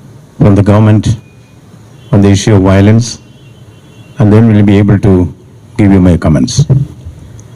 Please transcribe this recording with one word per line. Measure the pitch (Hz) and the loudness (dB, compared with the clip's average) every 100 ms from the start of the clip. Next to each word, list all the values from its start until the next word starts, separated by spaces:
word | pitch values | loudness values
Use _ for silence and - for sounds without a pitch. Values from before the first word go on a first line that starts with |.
| - - - - | -20 -20 -14 -4
from | 113 101 | 0 0
the | |
government | 98 104 110 110 - - - - - - - - - - - | 0 0 2 0 -2 -6 -10 -20 -20 -20 -20 -20 -20 -20 -4
on | 101 | 0
the | 101 | 0
issue | 98 117 | 0 0
of | 98 | 0
violence, | 95 98 104 113 123 - - - - - - - - - - - | 2 2 2 0 -2 -10 -20 -20 -20 -20 -20 -20 -20 -20 -12 -4
and | 104 | 0
then | 110 117 | 2 2
we'll | 104 104 | 2 2
be | 101 | 0
able | 104 101 | 0 0
to | 98 92 87 - - - - - | 0 0 -2 -8 -20 -20 -12 -2
give | 101 | 0
you | 98 | 2
my | 90 82 | 2 0
comments. | 82 71 62 - - - - - - - - - - | 0 -2 -2 -2 -2 -2 -4 -12 -20 -20 -20 -20 -20